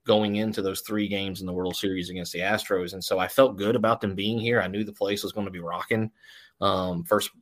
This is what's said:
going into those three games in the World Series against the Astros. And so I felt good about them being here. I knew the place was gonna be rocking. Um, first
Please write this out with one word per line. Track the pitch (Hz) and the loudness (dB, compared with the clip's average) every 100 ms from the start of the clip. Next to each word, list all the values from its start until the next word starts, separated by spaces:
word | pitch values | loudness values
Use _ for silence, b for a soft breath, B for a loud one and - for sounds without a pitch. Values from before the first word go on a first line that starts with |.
| - | 2
going | 107 107 104 | 4 4 0
into | 110 107 | 0 0
those | 95 95 | -2 -4
three | - 107 101 | -4 -2 -2
games | 98 98 90 | -2 -4 -6
in | 92 | -6
the | |
World | 90 92 87 | -4 -4 -2
Series | 101 92 87 | -2 -2 -4
against | 92 85 | -8 -8
the | 85 | -4
Astros. | 95 104 - 95 90 | 0 0 0 -2 -2
And | 95 | -6
so | - 95 | -2 0
I | 92 | 2
felt | - 131 98 | 6 4 4
good | 101 120 | 2 4
about | 110 120 | 2 2
them | 104 | 0
being | 95 101 117 | -2 -2 0
here. | 117 120 | 2 2
I | 92 | 2
knew | 101 | -2
the | 104 | -6
place | - 101 101 | -4 -2 -2
was | 98 | -4
gonna | 107 98 | -6 -6
be | 92 | -6
rocking. | 85 87 - 113 110 b b b b _ | -6 -6 -2 0 0 b b b b _
Um, | 98 95 92 87 85 | 2 2 2 -2 2
first | 104 - - | 2 2 -8